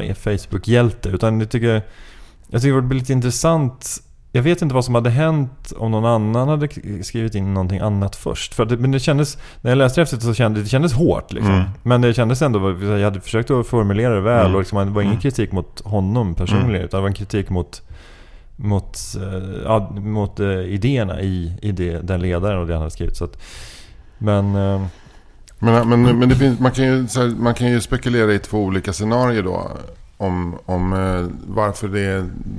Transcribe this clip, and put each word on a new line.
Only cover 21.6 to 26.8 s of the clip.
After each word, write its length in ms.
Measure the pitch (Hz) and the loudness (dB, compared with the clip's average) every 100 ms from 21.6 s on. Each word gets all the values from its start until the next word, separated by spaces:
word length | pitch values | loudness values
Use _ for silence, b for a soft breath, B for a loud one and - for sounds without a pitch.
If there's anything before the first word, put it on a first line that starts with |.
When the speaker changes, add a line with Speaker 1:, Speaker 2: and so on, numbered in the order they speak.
Speaker 1:
i 100 | 104 | -4
det, 260 | 92 87 85 | -2 -2 -4
den 220 | 87 92 | -4 -2
ledaren 380 | 90 87 95 98 | 0 0 0 -2
och 80 | 82 | -2
det 60 | |
han 80 | 82 | -4
hade 100 | 78 | -4
skrivit. 260 | - 85 - | -4 -4 -4
Så 60 | 85 | -6
att, 120 | - B B B B B B - - | -10 B B B B B B -20 -6
men, 380 | 107 101 101 98 | 0 2 2 0
eh, 260 | 98 98 95 b b b b b - - | 0 0 -4 b b b b b -20 -2
Speaker 2:
Men, 300 | 113 117 117 | 4 4 4
men, 300 | 117 123 120 | 4 6 6
men 100 | 123 | 4
det 60 | 127 | 4
finns, 240 | 135 117 | 4 4
man 120 | 127 | 2
kan 140 | 123 | 2